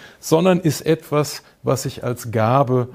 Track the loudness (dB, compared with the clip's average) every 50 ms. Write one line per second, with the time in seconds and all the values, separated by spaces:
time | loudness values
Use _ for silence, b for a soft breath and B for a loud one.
0 | B B B B B 0 2 4 4 4 2 4 2 0 -2 -2 0 -2 -2 -2
1 | -2 -4 -2 -2 -2 -2 -6 -14 b b b b _ -2 -2 -2 -2 -8 -10 -6
2 | -6 -6 -6 -6 -8 -6 -2 0 2 2 4 2 2 2 0 0 -2 -2 B